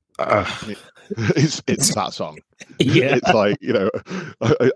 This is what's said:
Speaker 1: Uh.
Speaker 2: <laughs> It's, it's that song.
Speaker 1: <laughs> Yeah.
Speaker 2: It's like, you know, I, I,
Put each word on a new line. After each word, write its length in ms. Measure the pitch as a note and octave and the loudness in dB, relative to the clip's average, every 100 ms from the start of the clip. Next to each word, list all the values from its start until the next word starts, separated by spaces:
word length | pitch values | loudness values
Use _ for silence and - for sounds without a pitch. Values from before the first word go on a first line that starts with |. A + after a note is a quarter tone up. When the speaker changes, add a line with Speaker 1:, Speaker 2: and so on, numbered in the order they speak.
| _ - | _ -6
Speaker 1:
Uh. 260 | - G#2 F2+ - G#2+ | 0 0 0 -8 -10
Speaker 2:
<laughs> 80 | G2+ - _ - - G#2+ - | -14 -16 _ -12 -4 0 2
It's, 260 | C#3 - - | 2 0 -4
it's 260 | G2+ - G#2 | 0 0 0
that 180 | F#2 | -4
song. 260 | - D#2+ D#2 _ _ | -6 -10 -10 _ _
Speaker 1:
<laughs> 200 | - - | -20 -8
Yeah. 360 | B2+ D3 B2+ B2 | 0 2 2 0
Speaker 2:
It's 180 | - | 2
like, 240 | A#2 G2+ G2+ | 2 2 0
you 140 | - | -2
know, 160 | A2 G2 - - F#3 D#3+ - | 0 0 -4 -8 -10 -10 -4
I, 160 | A2+ A#2 | 0 4
I, 100 | B2 | 4